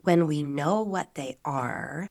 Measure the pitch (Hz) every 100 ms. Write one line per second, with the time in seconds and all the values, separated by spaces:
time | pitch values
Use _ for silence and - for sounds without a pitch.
0 | - 170 165 147 143 143 147 214 214 190
1 | - - 135 - 147 139 120 - 127 143
2 | 196